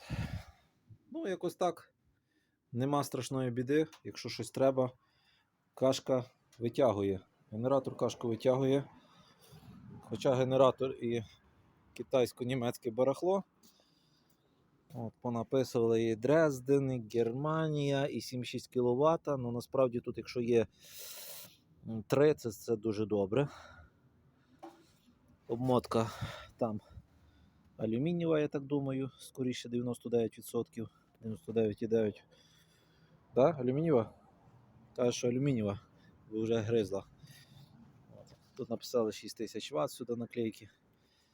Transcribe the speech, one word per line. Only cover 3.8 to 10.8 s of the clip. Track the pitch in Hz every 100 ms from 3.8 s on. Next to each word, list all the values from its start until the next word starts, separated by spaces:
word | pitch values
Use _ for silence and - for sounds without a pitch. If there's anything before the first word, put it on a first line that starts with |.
| 156 -
якщо | - - 123
щось | - 110
треба, | - 135 131 127 - _ _ _ _ _ _ _
кашка | - 131 131 - 107 110 _ _ -
витягує. | 117 117 131 101 101 92 - _ -
Генератор | 107 123 135 135 127
кашку | 123 - 120
витягує. | 110 131 127 135 139 139 - _ _ - _ - - - - - -
Хоча | - 113 147
генератор | 127 127 131 135 -